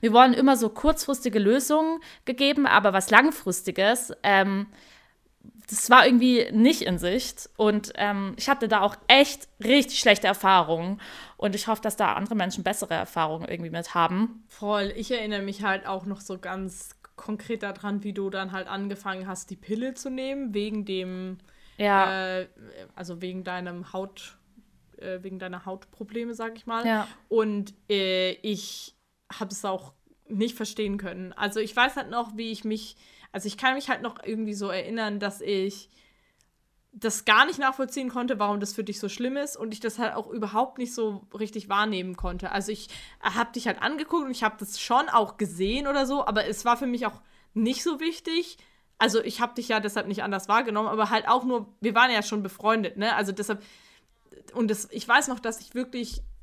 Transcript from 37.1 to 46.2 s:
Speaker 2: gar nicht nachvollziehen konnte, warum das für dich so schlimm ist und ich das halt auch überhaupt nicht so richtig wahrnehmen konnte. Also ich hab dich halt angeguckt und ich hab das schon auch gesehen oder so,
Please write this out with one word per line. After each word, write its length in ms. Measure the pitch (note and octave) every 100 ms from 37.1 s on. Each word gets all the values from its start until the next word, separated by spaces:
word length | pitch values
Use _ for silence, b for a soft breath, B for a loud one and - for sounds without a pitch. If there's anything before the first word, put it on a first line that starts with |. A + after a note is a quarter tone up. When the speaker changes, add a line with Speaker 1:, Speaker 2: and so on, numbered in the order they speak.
| G#3
Speaker 2:
gar 220 | - G#3+ C#4
nicht 120 | D#4
nachvollziehen 520 | C4+ C4+ C4 - B3+
konnte, 280 | A#3 B3 A#3
warum 220 | G#3 G#3
das 140 | G3+
für 100 | -
dich 160 | G3+ G3+
so 80 | G3+
schlimm 300 | - B3 C#4
ist 180 | C#4+ -
und 160 | A3+
ich 80 | A3
das 180 | A3+ A3+
halt 160 | A#3+
auch 140 | - A3
überhaupt 480 | A#3 G#3 G#3+ C4 C4
nicht 180 | A#3+
so 320 | A#3+ A3 G3 - G#3+
richtig 320 | G#3+ G#3+ G3+
wahrnehmen 460 | G3+ G#3+ G3 F3+ F3+
konnte. 360 | F3+ F3+ F#3
Also 180 | G3 G3+
ich 180 | G3+ - B B B
hab 320 | - G#3 A#3
dich 120 | B3 A#3+
halt 140 | -
angeguckt 460 | - D4 D4+ E4+ C#4
und 40 |
ich 140 | B3
hab 140 | A3 G#3+
das 200 | G3+ -
schon 300 | - B3 B3+
auch 300 | A#3 G3+ -
gesehen 480 | G3+ E3+ F#3+ B3 C#4+
oder 180 | C#4+
so, 220 | C4+ C#4